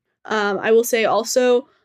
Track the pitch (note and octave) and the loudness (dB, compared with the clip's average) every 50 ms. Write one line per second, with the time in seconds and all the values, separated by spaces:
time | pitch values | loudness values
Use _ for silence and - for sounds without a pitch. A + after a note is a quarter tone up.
0 | _ _ _ _ - - G#3+ G#3+ G#3 G3+ G3 F#3 - G#3+ A3+ A3+ A#3+ - - A3+ | _ _ _ _ -10 -6 -4 -2 -2 -2 -4 -2 0 2 2 2 2 2 0 0
1 | A3 - - G3+ A3+ A3+ - B3+ B3+ B3 B3 A#3+ A#3+ _ _ _ _ | 0 0 0 0 -2 -2 -2 0 2 2 2 0 -2 _ _ _ _